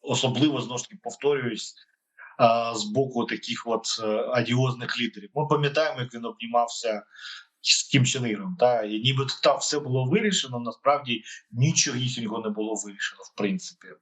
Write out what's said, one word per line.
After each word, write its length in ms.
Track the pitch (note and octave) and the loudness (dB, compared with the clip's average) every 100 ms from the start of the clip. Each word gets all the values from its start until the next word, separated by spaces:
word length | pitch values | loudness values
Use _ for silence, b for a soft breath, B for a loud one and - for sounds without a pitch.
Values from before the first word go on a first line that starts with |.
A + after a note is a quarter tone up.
Особливо, 600 | - - B2+ A2+ D3+ C3+ | -2 0 0 2 2 2
знову 160 | A2+ B2 | -4 -8
ж 60 | |
таки, 160 | - G2+ | -10 -12
повторююсь, 720 | A#2+ - C#3+ C#3+ B2 A2 - - _ _ _ B B B | -14 -2 0 2 0 -6 -10 -14 _ _ _ B B B
е, 340 | A#2+ A#2 A#2 A#2 | 6 6 2 -4
з 80 | |
боку 420 | G#2 A2+ C3+ A#2+ A2+ | -2 0 0 0 -4
таких 380 | G#2+ - A#2+ A#2 | -4 -6 -8 -2
от, 180 | A2 - - | -2 -2 -4
е, 40 | A2 G#2+ B2 | 0 0 0
адіозних 680 | B2+ A#2 B2 C3 B2 A#2+ A#2+ | 0 2 2 2 0 -6 -4
лідерів. 300 | A#2 G#2 G2+ C#3+ | -4 -6 -8 -4
Ми 120 | D3 | 0
пам'ятаємо, 540 | D3 C#3+ D3 D#3 B2+ | 2 2 2 0 -2
як 120 | B2 | -8
він 120 | A#2+ A#2 | -8 -10
обнімався 760 | A2 A#2 A#2+ A#2+ - A2+ G#2 - B B B B _ | -10 0 0 0 -2 -2 -4 -6 B B B B _
з 200 | - - | 0 0
Кім 220 | - C3+ B2+ | 4 4 4
Чен 220 | C3+ B2 | 2 -2
Іром, 280 | G#2 F#2+ F2+ | -2 -4 4
та, 240 | B2 A#2+ | 4 4
і 160 | G#2+ G#2+ | 0 0
ніби 260 | B2 C3+ C3+ - | 0 0 -2 2
там 140 | D#3 C3+ | 2 4
все 220 | - D3+ | 0 -2
було 260 | D3 B2+ B2+ | 0 0 2
вирішено, 540 | F#3+ G#3+ F3+ C3+ A#2+ | 2 4 0 -2 -6
насправді 640 | A#2+ - C3+ C#3+ B2 A#2 B B B | -6 -2 2 2 0 -6 B B B
нічогісінько 880 | A#2 C#3+ - D3+ B2 B2+ B2 A2+ A2 | 2 2 4 0 0 -4 -4 -4 -4
не 100 | G#2+ | -4
було 240 | G#2 G#2+ G#2+ G#2 | -4 -4 -4 -8
вирішено, 360 | G2+ - - - | -8 -8 -8 -20
в 20 | - | -4
принципі. 500 | G2+ F#2+ - - - - | -2 -2 -6 -18 -20 -20